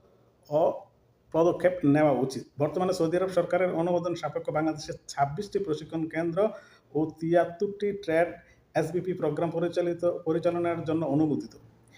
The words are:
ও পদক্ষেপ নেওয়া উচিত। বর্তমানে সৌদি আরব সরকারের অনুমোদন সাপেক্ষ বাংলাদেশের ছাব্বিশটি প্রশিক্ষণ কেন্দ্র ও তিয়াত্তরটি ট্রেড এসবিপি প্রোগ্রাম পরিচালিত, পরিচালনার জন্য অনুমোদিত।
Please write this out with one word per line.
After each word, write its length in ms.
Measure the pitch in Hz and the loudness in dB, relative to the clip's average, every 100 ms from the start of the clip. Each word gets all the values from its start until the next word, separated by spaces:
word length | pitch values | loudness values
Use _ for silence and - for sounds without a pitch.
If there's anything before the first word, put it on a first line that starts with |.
| _ _ _ _ - | _ _ _ _ -2
ও 320 | 147 185 - - _ _ _ _ | 2 2 0 -10 _ _ _ _
পদক্ষেপ 400 | 160 170 170 175 180 | 2 4 4 2 2
নেওয়া 280 | 143 147 151 | 4 6 4
উচিত। 320 | 123 131 120 - - | 4 0 -4 -10 -2
বর্তমানে 340 | 151 185 185 | -2 0 -2
সৌদি 240 | 175 165 175 | 0 0 0
আরব 120 | 185 | 0
সরকারের 460 | 180 170 180 180 | 0 2 2 2
অনুমোদন 400 | 165 175 175 175 | 0 0 0 0
সাপেক্ষ 360 | 170 147 165 165 | -4 -6 -6 -4
বাংলাদেশের 440 | 151 156 151 - 160 - | 0 0 -2 -8 -12 -8
ছাব্বিশটি 500 | - 139 156 202 196 | -2 -2 -2 -6 -4
প্রশিক্ষণ 500 | 170 151 151 165 156 | -2 -4 -6 -6 -4
কেন্দ্র 400 | 160 170 165 220 - - - _ | -2 -2 0 0 -2 -16 -20 _
ও 160 | 147 156 - | -2 -2 -4
তিয়াত্তরটি 720 | 165 175 170 - 202 - 208 | 2 4 2 0 -4 -2 -4
ট্রেড 360 | 202 - 160 175 - - _ _ | -4 0 2 2 -2 -18 _ _
এসবিপি 380 | 156 156 175 180 | -2 -2 -2 -4
প্রোগ্রাম 380 | 180 156 151 170 | -2 -2 0 -2
পরিচালিত, 540 | 165 170 180 175 170 | -2 -2 0 -2 0
পরিচালনার 800 | 175 175 - 165 170 170 170 165 | -2 0 -2 0 0 0 0 -2
জন্য 220 | 151 160 151 | -2 -2 0
অনুমোদিত। 500 | 143 156 127 113 - - _ _ | 2 2 0 -6 -14 -20 _ _